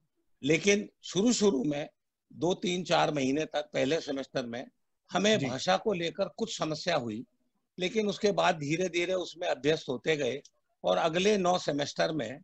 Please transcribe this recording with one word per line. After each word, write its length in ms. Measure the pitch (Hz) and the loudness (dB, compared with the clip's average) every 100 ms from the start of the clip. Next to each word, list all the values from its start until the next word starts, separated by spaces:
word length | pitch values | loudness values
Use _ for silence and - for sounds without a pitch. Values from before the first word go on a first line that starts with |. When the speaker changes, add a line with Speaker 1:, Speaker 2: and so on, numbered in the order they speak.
| _ _ _ _ | _ _ _ _
Speaker 1:
लेकिन 460 | 135 160 190 202 - _ | 0 2 4 2 0 _
शुरू 300 | - 175 226 | -6 2 2
शुरू 300 | 214 208 - | 4 4 2
में 260 | 160 143 156 _ _ _ _ | 0 -4 -6 _ _ _ _
दो, 200 | 117 160 | -2 0
तीन, 300 | 185 196 180 | 0 -2 -2
चार 300 | 160 156 156 | 2 2 2
महीने 320 | 147 131 143 156 | 2 0 0 -2
तक 240 | 151 151 | -4 -4
पहले 280 | 135 131 160 | -2 0 0
सेमेस्टर 440 | 147 135 131 143 120 | -2 -8 -6 -6 -6
में 220 | 120 - _ _ _ - | -8 -12 _ _ _ -6
हमें 280 | 180 202 214 | 0 2 2
Speaker 2:
जी। 60 | 135 | 0
Speaker 1:
भाषा 320 | 131 - 185 | -2 0 0
को 160 | 226 | 0
लेकर 320 | 185 165 160 190 | -2 -4 -4 -6
कुछ 340 | - 220 - | -4 -6 -4
समस्या 360 | 160 151 - 160 | -4 -4 -2 -2
हुई, 300 | 120 107 127 _ _ _ _ - | -2 -8 -10 _ _ _ _ -6
लेकिन 280 | 180 220 208 | -4 0 -2
उसके 240 | 185 208 | 0 0
बाद 240 | 185 170 175 | 2 2 2
धीरे 340 | 143 165 185 | 0 -2 0
धीरे 240 | 170 175 | -2 0
उसमें 340 | 185 170 165 175 | -2 -4 -6 -4
अभ्यस्त 420 | 139 139 156 - | 0 0 0 -2
होते 280 | 123 156 151 | -4 -2 0
गए 240 | 127 135 - _ _ _ | -2 -4 -10 _ _ _
और 140 | 180 180 | 0 2
अगले 400 | 170 165 196 214 | 2 2 2 4
नौ 200 | 175 180 | 2 2
सेमेस्टर 540 | - 143 143 - 165 | 0 -2 -2 -2 0
में 280 | 160 113 139 | 0 -4 -8